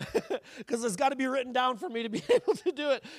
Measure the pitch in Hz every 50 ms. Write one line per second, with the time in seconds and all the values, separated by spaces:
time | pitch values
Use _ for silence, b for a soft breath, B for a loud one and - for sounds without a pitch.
0 | - - - - - - - 240 - - - - 226 - - 226 233 240 185 175
1 | 269 269 269 262 262 262 262 277 254 254 240 254 254 254 254 196 - 370 226 233
2 | 233 233 208 330 - - 480 508 - - - - - 349 302 262 294 294 269 226
3 | B B B